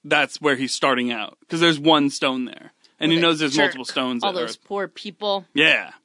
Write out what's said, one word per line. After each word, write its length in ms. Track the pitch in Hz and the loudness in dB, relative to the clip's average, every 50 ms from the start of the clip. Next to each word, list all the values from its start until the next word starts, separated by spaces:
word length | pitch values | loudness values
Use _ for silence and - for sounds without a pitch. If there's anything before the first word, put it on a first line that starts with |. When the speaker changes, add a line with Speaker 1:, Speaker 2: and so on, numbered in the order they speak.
| _ | _
Speaker 1:
that's 340 | 147 151 147 143 131 - - | 0 0 0 0 0 -4 -2
where 160 | 147 151 135 | 0 0 0
he's 180 | 123 139 123 - | 0 -2 -6 -4
starting 380 | - - 139 131 127 123 123 | 0 0 2 2 2 0 -2
out. 260 | 120 110 104 - - _ _ _ | -4 -6 -8 -12 -14 _ _ _
'Cause 100 | 170 165 | -2 2
there's 200 | 170 170 165 143 | 2 2 2 4
one 300 | 143 160 160 151 143 139 | 4 4 6 6 4 2
stone 360 | 139 - 156 139 131 127 127 | 0 -2 -2 -2 -2 -4 -8
there. 260 | 123 - - - - _ _ _ _ _ _ | -8 -12 -18 -20 -20 _ _ _ _ _ _
And 120 | 156 156 | 0 2
he 60 | 165 | 2
Speaker 2:
What 60 | 165 170 | 4 4
a 40 | |
Speaker 1:
knows 120 | 165 165 151 | 2 2 2
there's 160 | 156 143 135 | 0 0 2
Speaker 2:
jerk. 100 | 151 147 | 2 2
Speaker 1:
multiple 200 | - 165 131 120 | 2 0 -6 -12
stones 380 | - - 147 131 127 127 120 - | -6 -4 -4 -2 -2 -4 -2 -2
Speaker 2:
All 60 | 202 | -2
Speaker 1:
at 60 | 180 | -2
Speaker 2:
those 160 | 180 120 113 110 | -2 -6 -6 -8
Speaker 1:
Earth. 80 | - _ | -12 _
Speaker 2:
poor 240 | _ 202 202 196 | _ -6 -6 -6
people. 580 | 170 _ - - 208 180 _ 208 208 196 196 180 _ _ | -6 _ -14 -14 -14 -12 _ -4 -4 -4 -4 -6 _ _
Speaker 1:
Yeah. 380 | 143 156 160 139 113 95 73 - - | 2 4 4 4 2 -2 -6 -16 -20